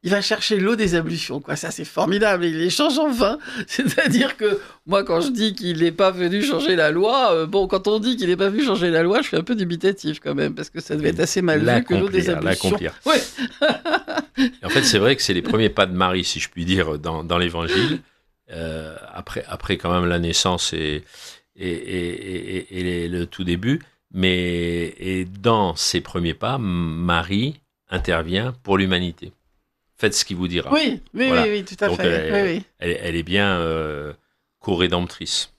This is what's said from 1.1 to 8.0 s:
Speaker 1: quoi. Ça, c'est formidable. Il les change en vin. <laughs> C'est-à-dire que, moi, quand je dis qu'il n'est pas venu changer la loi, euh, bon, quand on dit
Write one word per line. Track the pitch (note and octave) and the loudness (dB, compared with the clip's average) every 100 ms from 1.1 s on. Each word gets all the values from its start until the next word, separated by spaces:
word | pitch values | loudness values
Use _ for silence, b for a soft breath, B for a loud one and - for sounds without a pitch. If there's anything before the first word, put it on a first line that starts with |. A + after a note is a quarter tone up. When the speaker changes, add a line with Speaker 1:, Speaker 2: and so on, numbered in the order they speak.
| E3 - C#3 | -6 -6 -8
Speaker 1:
quoi. | - D3 | -6 -8
Ça, | E3 | -6
c'est | - - | -10 -8
formidable. | - F3 G3+ G#3+ F#3+ | -2 0 2 2 2
Il | F3 D#3+ | 0 0
les | F3 | 0
change | - D4+ C4+ | 2 2 2
en | D4+ | 0
vin. | A#3+ G#3 D4 - | 2 0 0 -8
<laughs> | B3+ - | -10 -6
C'est-à-dire | - C4 - D4+ G#3+ C4 - | -2 0 2 2 4 2 0
que, | G#3 G3+ B B | 0 0 B B
moi, | - G3 | -2 0
quand | - E3+ | 2 0
je | C#4+ | 0
dis | A#3+ A3 | 0 -2
qu'il | F#3+ F3+ E3 | -2 -4 2
n'est | E3+ | 2
pas | E3 F#3+ | 4 2
venu | F3+ F3 G3 | 4 0 2
changer | C#4 F#3 - F3+ | 0 0 2 4
la | D3+ | 4
loi, | D#3+ G3+ C4+ B3 | 4 4 4 4
euh, | E3 D#3+ | 4 2
bon, | G3 F#3 | 0 2
quand | F#3+ G3 | 0 2
on | |
dit | G#3+ | 0